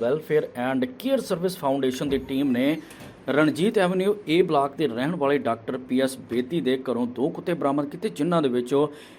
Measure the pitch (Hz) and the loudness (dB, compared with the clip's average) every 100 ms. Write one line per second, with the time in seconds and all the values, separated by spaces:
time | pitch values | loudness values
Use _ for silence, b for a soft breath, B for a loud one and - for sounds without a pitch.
0 | 113 151 - 151 143 - 123 131 127 - | 0 0 2 0 0 -2 -2 0 -2 -4
1 | 254 269 - 180 180 180 139 139 135 127 | -2 0 0 -2 -2 -2 -2 0 0 0
2 | 147 135 127 135 143 120 135 160 B B | -2 -2 -2 0 2 2 2 0 B B
3 | B B - 135 156 143 196 220 180 185 | B B 0 4 4 4 2 2 2 2
4 | 190 208 156 160 180 151 139 143 151 117 | 0 0 0 2 4 2 2 0 -2 0
5 | 135 - 139 143 117 113 - 127 127 127 | -2 0 2 2 0 -2 -4 -8 -2 0
6 | 131 131 - 117 127 170 127 131 131 117 | 0 -2 -4 -4 -2 -2 0 0 0 -2
7 | 120 120 143 175 - 165 143 143 143 165 | -2 -2 -2 -2 -4 -2 0 0 -2 -6
8 | 220 - 151 170 143 123 123 139 147 B | -6 -2 0 2 2 0 2 2 0 B
9 | B | B